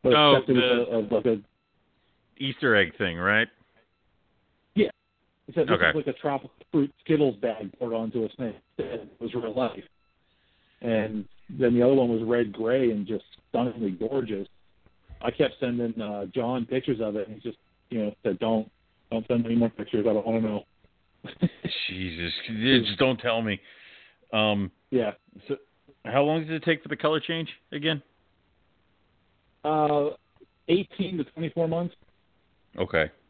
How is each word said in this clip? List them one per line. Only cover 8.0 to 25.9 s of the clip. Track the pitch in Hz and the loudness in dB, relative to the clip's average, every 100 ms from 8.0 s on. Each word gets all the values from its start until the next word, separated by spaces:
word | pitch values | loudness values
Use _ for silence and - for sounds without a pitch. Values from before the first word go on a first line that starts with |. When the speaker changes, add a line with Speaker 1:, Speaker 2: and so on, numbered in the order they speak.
| 113 120 110 | -4 -4 -6
Speaker 1:
a | - | -6
snake." | 120 101 _ - | -10 -10 _ -10
It | 139 123 - _ | -8 -8 -12 _
was | 117 | -8
real | 120 113 113 | -6 -6 -4
life. | 120 - - _ _ _ _ _ _ _ _ _ | -4 -6 -20 _ _ _ _ _ _ _ _ _
And | - 110 110 110 98 - - | -2 -2 -2 -6 -10 -16 -16
then | - 127 | 0 2
the | 120 | 6
other | 123 135 | 6 6
one | 123 | 4
was | 113 | 0
red | 113 120 113 | 0 0 0
gray | 104 113 127 123 | -2 -2 2 2
and | 107 98 | 0 -4
just | 104 - _ _ | -8 -8 _ _
stunningly | 117 123 113 - | -2 -2 -2 -6
gorgeous. | 92 110 139 120 101 98 _ _ _ _ _ _ - | -4 -4 -2 -4 -6 -8 _ _ _ _ _ _ -6
I | 117 | -6
kept | - 139 - | 0 -2 0
sending, | 127 120 117 113 | -4 -2 -4 -4
uh, | 107 104 98 | -6 -6 -6
John | 131 117 127 117 | -4 -2 -2 -2
pictures | 131 127 117 | -2 -2 -2
of | 110 104 | -2 -4
it, | 101 | -6
and | 107 | -10
he | |
just, | 120 107 _ _ _ | -12 -14 _ _ _
you | 117 104 | -4 -4
know, | - | -4
said, | 113 90 | -4 -2
"Don't, | 113 113 107 _ _ _ _ | 0 0 -2 _ _ _ _
don't | 113 113 | -6 0
send | 120 117 | -2 2
any | 117 | 2
more | 113 | 2
pictures. | - - 113 107 | -2 -4 0 2
I | |
don't | 107 107 | 0 0
wanna | 113 | -2
know." | 110 104 - _ _ _ _ _ - | 0 -4 -8 _ _ _ _ _ -20
<laughs> | - - - - - - | -2 -2 -2 -8 -6 -6
Speaker 2:
Jesus, | 92 92 82 87 - - | -6 -6 -6 -6 -6 -8
just | 110 120 131 110 98 | -2 4 4 4 0
don't | 131 120 | 2 2
tell | 123 117 | -2 -2
me. | 113 98 - - - - - _ _ | -2 -4 -8 -20 -20 -20 -20 _ _
Um, | 110 107 104 98 _ _ | 0 2 2 -2 _ _
Speaker 1:
Yeah. | 127 110 101 _ - - | -2 -2 -6 _ -20 -10
Speaker 2:
so | 139 _ _ _ | -10 _ _ _